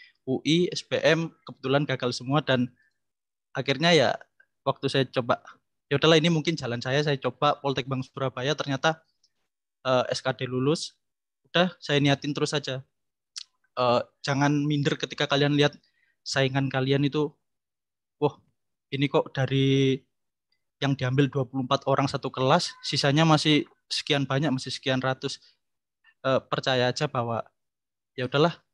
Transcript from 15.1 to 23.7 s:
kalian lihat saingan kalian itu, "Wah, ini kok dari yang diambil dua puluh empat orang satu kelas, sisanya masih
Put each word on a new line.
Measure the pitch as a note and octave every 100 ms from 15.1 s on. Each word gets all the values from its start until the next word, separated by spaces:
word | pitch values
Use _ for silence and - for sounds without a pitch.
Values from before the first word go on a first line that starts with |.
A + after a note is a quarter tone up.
| -
kalian | D3 C#3+ C#3+ C#3+
lihat | D3 - _ _ _ _
saingan | - C#3 C3+ C3+ C3+
kalian | C3 C3 C#3 C#3+
itu, | D3+ D3 _ _ _ _ _ _ _ _ -
"Wah, | D3 - _ _ _ _ _
ini | C3+ C#3+
kok | D#3+ -
dari | - B2+ C3+ C3+ C3+ C3+ B2+ _ _ _ _ _ _ _ -
yang | C#3
diambil | C3+ B2+ C3 C#3
dua | C#3+ B2
puluh | C3+ B2
empat | C3+ C3+
orang | C3+ C#3
satu | C3+ C3
kelas, | B2 C3 E3+ - - -
sisanya | D3 C#3+ D3 D#3+
masih | D3+ D#3 D3 -